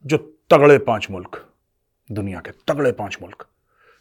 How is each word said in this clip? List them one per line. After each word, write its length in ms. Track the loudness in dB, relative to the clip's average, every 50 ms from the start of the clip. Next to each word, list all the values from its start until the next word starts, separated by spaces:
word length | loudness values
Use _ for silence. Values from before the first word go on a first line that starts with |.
| -6
जो 100 | -4 -4 -4 -4 -8 _ _ _ _
तगड़े 280 | 4 6 8 6 6 6
पांच 320 | 4 0 -4 -4 -6 -10
मुल्क, 420 | -12 -14 -14 -14 -18 -20 -20 _ _ _ _ _ _ _ _ _ _ _ _ -12 -8
दुनिया 280 | -8 -8 -8 -8 -10
के 100 | -14 -16
तगड़े 420 | -20 _ _ -6 -4 -2 -2 -2 -4
पांच 260 | -4 -8 -12 -12 -16 -18
मुल्क, 240 | -20 -20 -20 -20 -20 _ _ _ _ _ _ _ _ _ _